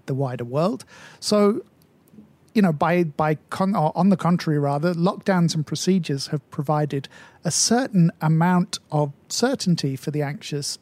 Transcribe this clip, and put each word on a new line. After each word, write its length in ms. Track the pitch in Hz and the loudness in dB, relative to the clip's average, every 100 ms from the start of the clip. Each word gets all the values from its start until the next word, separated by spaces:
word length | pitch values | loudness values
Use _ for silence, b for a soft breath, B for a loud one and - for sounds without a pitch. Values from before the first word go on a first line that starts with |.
| - | -8
the 80 | |
wider 300 | 135 131 123 | -4 -4 -6
world. 400 | 120 139 185 247 - B B B | -6 -2 -2 -4 -12 B B B
So, 460 | - 208 202 240 - _ _ _ _ - - _ _ | 0 2 4 2 -6 _ _ _ _ -20 -20 _ _
you 80 | 220 | 2
know, 100 | 190 | 4
by, 320 | 147 165 175 | 4 2 2
by 320 | 165 - 156 151 - | 0 0 0 -2 -4
con-, 260 | - 190 202 | -2 0 2
or 200 | 151 - | 0 2
on 120 | 190 | 2
the 80 | 190 | 4
contrary, 420 | 165 175 160 147 | 2 0 2 0
rather, 360 | 143 143 175 | 0 0 -2
lockdowns 600 | 170 185 - - 180 165 | 0 0 0 0 2 2
and 120 | 160 143 | 0 -4
procedures 600 | 156 185 190 156 139 - | -4 0 0 0 -6 -4
have 200 | 151 - | -8 -8
provided 580 | - 143 151 147 139 - B B B | -8 -2 0 0 -4 -10 B B B
a 60 | 170 | -6
certain 600 | - - 240 262 196 170 - | -2 2 0 2 2 2 2
amount 580 | 156 160 175 180 185 - - | 0 2 2 2 0 -6 -6
of 220 | 151 143 - - | -2 -2 -6 -10
certainty 680 | - 247 277 185 165 143 135 | -2 -2 0 0 0 -2 -6
for 140 | - | -6
the 120 | 147 | -4
anxious 560 | 143 151 - 147 - - | -4 -6 -8 -8 -8 -8